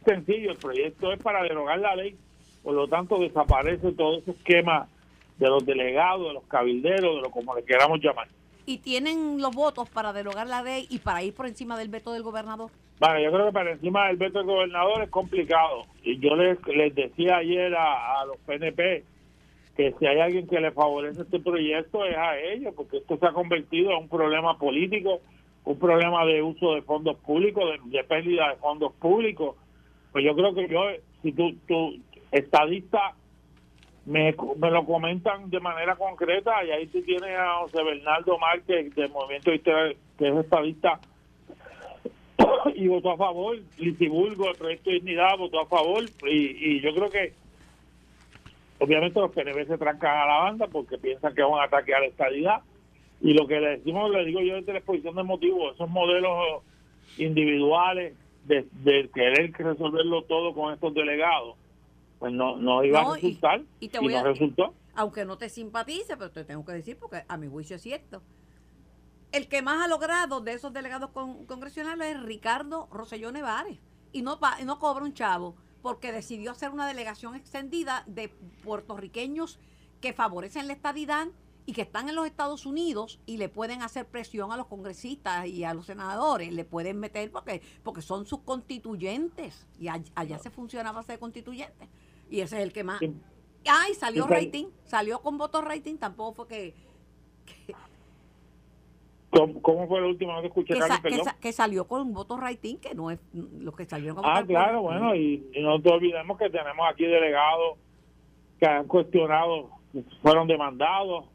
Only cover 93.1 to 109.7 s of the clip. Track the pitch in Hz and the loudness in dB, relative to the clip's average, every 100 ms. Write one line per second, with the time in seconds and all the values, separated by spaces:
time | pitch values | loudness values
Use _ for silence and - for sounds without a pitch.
93.1 | - - _ _ _ 294 302 392 - 233 | -6 -16 _ _ _ 2 4 2 -2 -4
94.1 | 226 - 170 170 285 370 - - 220 214 | 0 2 2 0 -6 -10 -14 -4 -2 -2
95.1 | 247 285 294 - 311 311 302 302 311 208 | -4 -6 -6 -4 -4 -4 -8 -10 -10 -10
96.1 | 220 220 220 233 220 175 - _ _ _ | -10 -12 -12 -14 -12 -14 -16 _ _ _
97.1 | _ _ _ - - - - - - _ | _ _ _ -20 -20 -20 -20 -20 -20 _
98.1 | _ _ _ _ _ _ _ _ _ _ | _ _ _ _ _ _ _ _ _ _
99.1 | _ _ 160 156 156 165 165 175 185 180 | _ _ 4 4 2 0 2 0 0 0
100.1 | 180 180 165 170 185 - - 160 226 160 | -2 -4 -6 -6 -4 -2 0 0 0 -2
101.1 | 147 180 - 233 - 220 196 175 254 262 | -2 -4 -6 -6 -2 -2 -2 -4 -6 -6
102.1 | 190 202 247 247 - - 262 - 165 165 | -8 -10 -8 -8 -10 -10 -12 -12 -10 -8
103.1 | 165 - 170 - 147 139 156 175 151 151 | -10 -12 -14 -14 -14 -14 -14 -12 -10 -8
104.1 | 165 151 185 185 170 202 233 175 175 233 | -2 2 2 4 4 4 2 -2 0 2
105.1 | 180 151 143 139 135 151 156 175 170 175 | 2 0 -2 -6 -2 2 4 6 6 4
106.1 | 165 165 196 202 160 147 147 165 139 170 | 0 -4 -2 -2 -2 -4 0 0 2 4
107.1 | 165 160 143 151 165 165 151 _ _ _ | 4 4 4 4 2 0 -4 _ _ _
108.1 | _ _ _ _ - 160 143 139 175 170 | _ _ _ _ 2 4 4 2 2 4
109.1 | 175 160 156 170 160 - | 4 4 2 2 -2 -6